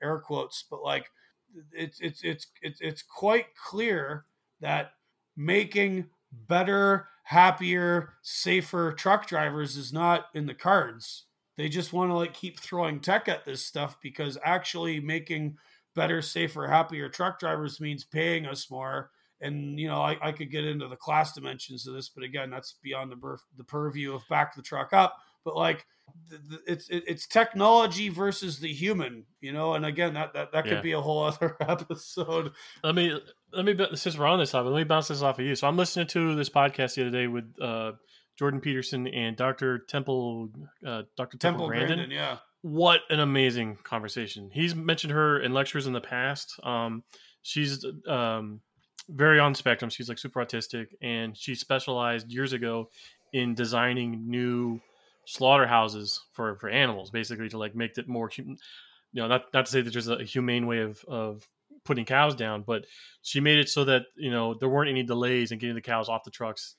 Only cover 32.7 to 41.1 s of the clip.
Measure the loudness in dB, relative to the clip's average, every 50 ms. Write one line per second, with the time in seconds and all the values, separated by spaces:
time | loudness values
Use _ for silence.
32.7 | -12 -4 0 2 2 4 2 2 0 -4 -8 -12 -20 _ _ _ -6 0 2 2
33.7 | 4 2 0 0 -2 -4 -4 -4 -2 2 4 4 6 4 4 2 2 0 2 2
34.7 | 2 2 4 4 4 2 2 0 -2 2 2 2 2 2 -2 -2 -2 2 2 2
35.7 | 4 4 2 2 0 -2 -4 0 0 0 2 2 2 0 -2 2 4 4 4 4
36.7 | 4 0 -2 0 0 -2 -2 0 0 0 0 0 -2 -4 -6 -8 -10 -6 -4 -4
37.7 | -2 -4 -4 -6 -8 -10 _ _ _ _ _ _ _ -2 0 0 0 0 -2 -2
38.7 | -2 -2 -4 -4 -4 -4 -4 -4 -2 -2 -2 -2 0 0 0 0 0 0 -2 -2
39.7 | -2 -2 -6 -6 -6 -4 -2 0 -2 0 -2 -2 -4 -6 -8 -10 -12 -16 -18 -20
40.7 | _ _ -10 -8 -8 -8 -10 _